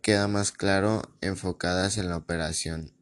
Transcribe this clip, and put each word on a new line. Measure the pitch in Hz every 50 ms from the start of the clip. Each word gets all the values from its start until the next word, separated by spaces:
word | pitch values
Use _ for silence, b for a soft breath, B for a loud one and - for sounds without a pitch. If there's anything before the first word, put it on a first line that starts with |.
queda | _ - 107 101 101 101
más | 101 101 101 98 -
claro | - - 101 98 98 95 104 110 107 - - _ _
enfocadas | - 92 98 90 - 92 87 - - 87 90 90 92 101 101 107
en | 95 90
la | 87
operación. | 82 80 _ 85 82 80 78 82 - - 82 82 80 80 - _ _